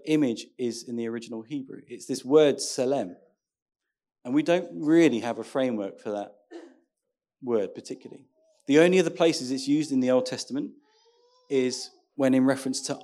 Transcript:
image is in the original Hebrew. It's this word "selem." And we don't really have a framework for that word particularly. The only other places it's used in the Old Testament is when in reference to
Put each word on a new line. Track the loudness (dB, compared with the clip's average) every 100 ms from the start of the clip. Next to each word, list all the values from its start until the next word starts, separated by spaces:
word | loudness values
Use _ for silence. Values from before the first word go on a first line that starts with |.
| -2
image | 0 0 -2 -10 -8
is | -6 -6 -10
in | -8
the | -8
original | -8 -10 -14
Hebrew. | -10 -12 -12 -16 -18
It's | -16 -10
this | -8
word | 2 6 6 2
"selem." | -4 -4 -2 -2 -4 -10 _ _ _ _ _ _ _ _ _ _
And | -4
we | -2
don't | 0 0 -2
really | -6 2 4 4 2
have | -2 -6
a |
framework | -6 -4 -2 -2 -6 -10
for | -8
that | -8 -8 -14 _ -20 -20 _ _ _ _ _ _ _
word | -4 -2 -2
particularly. | -8 -14 -16 -16 -20 _ _ _ _ 2
The | 6
only | 6 6
other | 2
places | 2 2 2 -4
it's | -4 0
used | 0 2
in | 0
the | 2
Old | 2 0
Testament | -6 -8 -8 -8 -12 _ _ _ _ _ _ -4
is | 0 0 -2 -10 _ _ 0
when | 2 4
in | 4
reference | 2 -2 -6
to | -6 -8